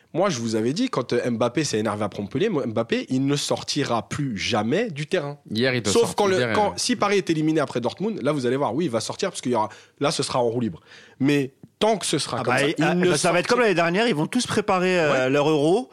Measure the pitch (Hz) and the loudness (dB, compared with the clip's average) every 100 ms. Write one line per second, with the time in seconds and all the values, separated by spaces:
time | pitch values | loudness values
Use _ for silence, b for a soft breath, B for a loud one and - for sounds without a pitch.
0 | b 156 196 127 113 110 117 165 254 139 | b -2 -2 -2 -2 0 0 0 -2 -2
1 | 123 123 131 113 120 160 147 107 110 104 | -2 -2 0 0 0 0 -2 -2 -2 -2
2 | 101 - 101 131 214 151 120 113 117 240 | -4 -6 -6 -2 -2 -2 -2 -4 -2 -4
3 | - 131 139 143 - 123 - 147 123 117 | -2 0 0 0 -2 -4 -4 -4 -2 -2
4 | - - 139 98 - 110 110 165 240 143 | -4 -6 -4 -4 -2 -2 0 0 -2 -6
5 | 151 185 143 143 - 107 131 127 104 92 | -4 -4 -4 -12 -8 -2 0 0 2 2
6 | 208 - 202 185 123 208 202 - - 233 | 2 2 2 2 2 2 0 0 -2 0
7 | 202 202 180 160 156 156 135 123 117 - | 2 2 2 0 2 2 0 -2 -4 -4
8 | 202 196 131 151 120 135 135 120 160 113 | -4 -2 -2 0 0 0 0 0 -2 -2
9 | - 120 190 - 127 113 107 B B _ | -4 -4 -6 -4 -2 0 0 B B _
10 | 143 160 131 135 120 117 113 80 B B | -2 0 -2 0 0 0 -2 -6 B B
11 | B B 135 143 131 - - _ 214 220 | B B 2 2 0 -8 -20 _ 0 2
12 | - 151 - 123 120 127 143 - 156 175 | -2 -4 -4 -4 0 2 0 0 0 2
13 | 180 147 180 170 - 240 226 170 170 185 | 2 2 2 2 2 2 4 2 2 2
14 | 233 151 160 247 - - 208 185 185 180 | 0 0 0 -2 -2 -2 0 2 2 2
15 | 151 135 127 139 147 151 151 202 262 | 2 2 2 2 4 2 4 2 -2